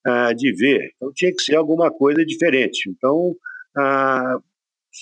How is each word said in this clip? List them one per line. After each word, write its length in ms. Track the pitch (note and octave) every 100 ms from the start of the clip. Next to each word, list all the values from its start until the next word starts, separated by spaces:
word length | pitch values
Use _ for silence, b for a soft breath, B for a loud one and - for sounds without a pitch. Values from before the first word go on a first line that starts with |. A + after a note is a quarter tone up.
| C3+
ah, 260 | A#2+ A#2+
de 200 | A#2 C3+
ver. 400 | F#2 C3 A#2+ - -
Então, 160 | C3+
tinha 180 | - F3+
que 100 | F3+
ser 140 | - D3+
alguma 340 | D#3 D#3+ E3
coisa 340 | - C#3 D3+
diferente. 640 | D#3 D#3+ E3+ C3 A2+ - G2
Então, 460 | F2+ B2+ D#3 F3+ F3 B B B D3
ah, 640 | C#3 C#3 C3+ C3 B2+ B2+ - _ _ _ _ B